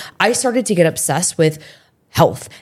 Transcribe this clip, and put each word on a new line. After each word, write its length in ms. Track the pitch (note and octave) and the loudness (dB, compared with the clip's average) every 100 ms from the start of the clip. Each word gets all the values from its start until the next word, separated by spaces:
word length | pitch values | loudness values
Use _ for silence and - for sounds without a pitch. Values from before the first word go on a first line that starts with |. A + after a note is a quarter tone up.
| - - | -10 -2
I 140 | G3+ | -2
started 320 | A#3+ C4 A#3+ - | 0 0 0 0
to 80 | |
get 120 | F3+ E3 | 2 2
obsessed 520 | - - C#3+ F3+ - | 0 -4 -2 -2 0
with 200 | D#3+ D3+ - - _ _ _ | 0 0 -12 -20 _ _ _
health 360 | - D#3 - - - | 2 2 0 -14 -20